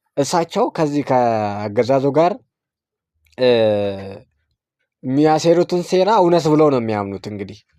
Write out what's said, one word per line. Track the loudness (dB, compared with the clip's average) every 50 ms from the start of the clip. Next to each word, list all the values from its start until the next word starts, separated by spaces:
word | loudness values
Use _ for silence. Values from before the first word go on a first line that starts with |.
| _ _ -4 -4
እሳቸው | -4 -2 0 -2 -2 -2 -2 -4 -4 -4
ከዚህ | -2 -4 -4 -2 -2 -4 -2
ከአገዛዙ | 0 0 0 2 0 0 -2 -4 -4 -6 -6 -8 -6 -2 -2 0 0 0 0 0 0
ጋር፣ | 2 2 2 2 0 -4 _ _ _ _ _ _ _ _ _ _ _ _ _ _ _ _ _ _ _ 0
እ፣ | 2 2 4 4 2 2 0 0 -2 -4 -6 -8 -12 -14 -16 -18 -20 _ _ _ _ _ _ _ _ _ _ _ _ _ _ _ -8
የሚያሴሩትን | -4 0 2 2 2 2 2 2 2 2 2 2 0 -2 -4 -4
ሴራ | -2 0 0 2 2 2
እውነት | 4 4 4 4 2 2 2
ብለው | 4 4 4 4
ነው | 2 0
የሚያምኑት። | -2 -2 -4 -4 -4 -6 -8 -10 -12 -12
እንግዲህ | -10 -10 -12 -12 -14 -18 _ _ _